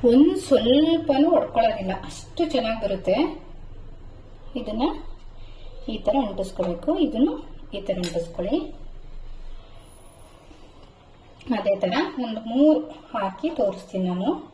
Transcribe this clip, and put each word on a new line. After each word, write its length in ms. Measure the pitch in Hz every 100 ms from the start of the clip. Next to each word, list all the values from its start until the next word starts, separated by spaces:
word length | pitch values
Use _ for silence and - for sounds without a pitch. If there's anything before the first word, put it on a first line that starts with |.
| 247
ಒಂದ್ 240 | 247 320 381 -
ಸ್ವಲ್ಪನೂ 800 | 247 226 277 311 330 - 277 320 339
ಒಡ್ಕೊಳ್ಳೋದಿಲ್ಲ, 560 | - - 220 - 185 - -
ಅಷ್ಟು 340 | - - - 320
ಚೆನ್ನಾಗ್ 260 | 254 220 226
ಬರುತ್ತೆ. 320 | 202 190 - 214 339 - - - - - - - - - - - - 247
ಇದನ್ನ 240 | 220 220 294 427 - - - - - - - - -
ಈ 20 | 214 -
ತರ 80 | 277 220
ಅಂಟಿಸ್ಕೋಬೇಕು, 640 | 190 185 - 185 175 - 359 311
ಇದನ್ನು 280 | 220 294 494 - - - 196
ಈ 40 | 196
ತರ 100 | 185
ಅಂಟಿಸ್ಕೊಳ್ಳಿ. 540 | 175 170 170 - 180 294 - - - - - - - - - - - - - - - - - - - - - - - - - - - - - 220
ಅದೇ 160 | 208 196
ತರ 120 | 180 240 370 - 240
ಒಂದು 140 | 220 226
ಮೂರು 280 | 247 302 302 - - -
ಹಾಕಿ 340 | 226 190 - 311 -
ತೋರಿಸ್ತೀನಿ 460 | 208 - - 190 185
ನಾನು. 200 | 180 208 381 -